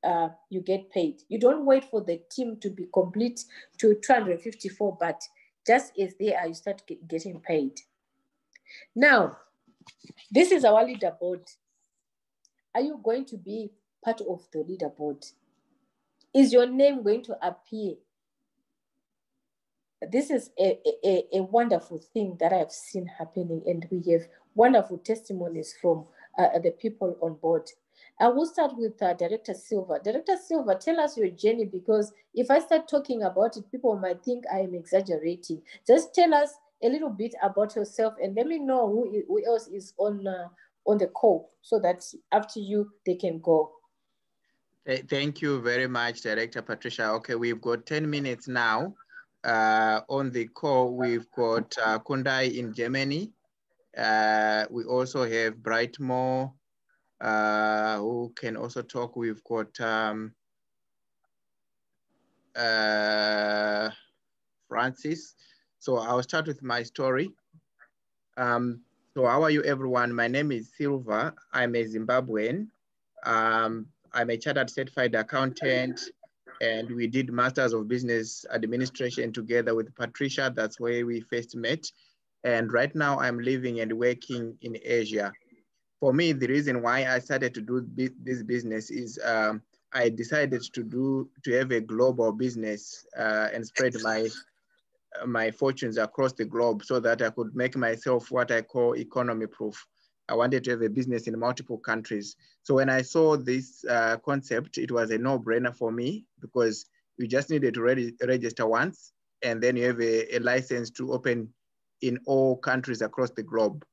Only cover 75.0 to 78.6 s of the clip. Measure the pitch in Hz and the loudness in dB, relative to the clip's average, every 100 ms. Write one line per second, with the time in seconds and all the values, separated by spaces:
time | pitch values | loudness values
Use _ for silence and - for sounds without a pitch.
75 | 123 113 110 139 131 127 139 127 127 127 | 0 0 -2 0 -2 -2 0 0 -2 -6
76 | - - - _ - - 117 110 113 120 | -12 -16 -20 _ -20 -4 -2 -2 -4 -4
77 | 117 127 127 120 123 131 127 113 107 123 | -2 -2 -2 0 0 2 0 0 -2 -4
78 | 123 117 110 - - 113 | 0 -2 -2 -10 -14 -8